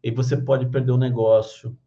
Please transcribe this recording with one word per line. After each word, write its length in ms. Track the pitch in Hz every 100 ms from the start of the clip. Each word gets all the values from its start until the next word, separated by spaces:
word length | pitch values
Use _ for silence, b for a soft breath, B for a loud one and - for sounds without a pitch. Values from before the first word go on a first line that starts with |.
e 80 | 117
você 260 | 117 123 135
pode 300 | - 135 127
perder 240 | 139 123
o 80 | 123
negócio. 800 | 127 117 110 110 107 - 120 123